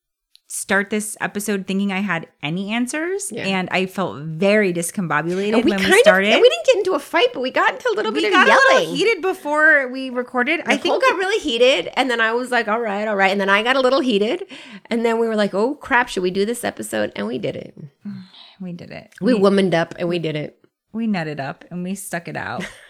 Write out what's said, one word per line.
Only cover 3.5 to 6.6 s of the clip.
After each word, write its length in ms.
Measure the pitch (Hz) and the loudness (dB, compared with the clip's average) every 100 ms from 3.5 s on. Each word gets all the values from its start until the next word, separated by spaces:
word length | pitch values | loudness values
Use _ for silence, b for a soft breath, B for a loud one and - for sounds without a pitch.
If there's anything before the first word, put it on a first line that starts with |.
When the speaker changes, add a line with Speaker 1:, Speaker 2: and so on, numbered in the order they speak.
| 190 180 | -2 -2
Speaker 1:
I 140 | 180 190 | -2 -2
felt 320 | 196 165 113 | -4 -6 -6
very 520 | 156 156 196 214 196 | -10 0 2 4 2
discombobulated 840 | 170 170 - 165 147 165 185 208 | -2 -4 -4 -2 -2 0 -2 0
Speaker 2:
And 100 | 226 | 2
we 60 | 220 | 2
Speaker 1:
when 80 | 196 | 2
Speaker 2:
kind 120 | 190 | 4
Speaker 1:
we 80 | 392 | 6
started. 260 | - 185 202 | 8 6 4
Speaker 2:
of, 60 | |
and 80 | 254 | 6
we 60 | 480 | 6
didn't 160 | 679 | 4